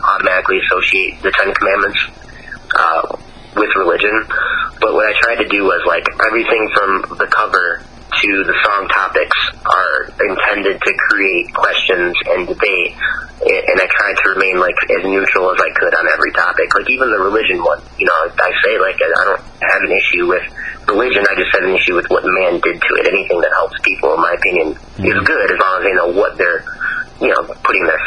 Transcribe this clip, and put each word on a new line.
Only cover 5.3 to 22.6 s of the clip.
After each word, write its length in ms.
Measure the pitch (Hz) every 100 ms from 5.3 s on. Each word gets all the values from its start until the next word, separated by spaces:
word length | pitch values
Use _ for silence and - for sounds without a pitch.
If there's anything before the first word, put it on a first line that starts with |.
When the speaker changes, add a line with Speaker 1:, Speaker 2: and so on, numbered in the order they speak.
| 117
Speaker 1:
to 40 | 107
do 160 | 104 98
was, 160 | 87 -
like, 200 | 85 - - 107
everything 460 | 113 113 117 107
from 440 | 107 101 95 - 87
the 100 | 101
cover 540 | - 104 92 87 85 - - -
to 340 | - 101 98
the 100 | 90 - 107
song 220 | 101 98
topics 480 | 98 95 - 76 - - - -
are 400 | 87 90 69 - -
intended 640 | 101 92 - 104 98 95
to 120 | - - -
create 440 | 104 98 90 85
questions 600 | - - - - 92 87 87 -
and 140 | 90 90
debate. 480 | 90 104 95 85 - - - - - -
A-, 180 | 95 -
and 80 | 90
I 60 | 92
tried 220 | - 104 92 95
to 40 |
remain, 260 | 95 95 92
like, 160 | 90 87 -
as 160 | 98 92
neutral 480 | 98 95 95 92
as 80 | 90
I 80 | 85 -
could 160 | 90
on 160 | 82 82
every 220 | 78 73
topic. 400 | - 87 82 82
Like, 160 | - -
even 220 | - 131
the 80 | 107
religion 420 | 95 107 107 90
one, 160 | 82 73 - -
you 80 | 90
know, 100 | 85 85 -
I 100 | 90 87 -
say, 140 | 107
like, 180 | 95 92
I, 240 | 82 82
I 20 | 92
don't 160 | 92 - -
have 200 | 90 95 95
an 60 |
issue 320 | 95 - 87 87
with 160 | 90 - - - - -
religion. 320 | 98 127 101 101
I 60 | 98
just 160 | -
have 100 | 101 92
an 60 | 92
issue 160 | - 90
with 140 | 90
what 140 | 90 92
man 340 | 95 92 87